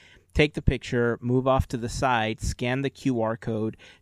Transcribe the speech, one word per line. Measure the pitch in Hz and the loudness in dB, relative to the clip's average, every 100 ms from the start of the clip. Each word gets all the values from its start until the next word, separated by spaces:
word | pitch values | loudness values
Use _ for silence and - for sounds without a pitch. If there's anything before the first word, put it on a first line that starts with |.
| - - _ | -20 -20 _
take | - 151 | 2 2
the | - | 2
picture, | - 127 - 123 120 117 | -2 -2 0 2 2 0
move | 120 127 131 | 0 2 4
off | 131 - | 2 0
to | 123 | -4
the | 113 | -6
side, | - 135 120 110 110 | -2 0 2 0 -2
scan | - - 123 131 | -4 -2 -2 -2
the | 139 | -2
Q | - 135 120 | -2 -2 0
R | 110 113 | 0 -2
code, | - 110 110 - - - | -4 -2 -4 -6 -16 -20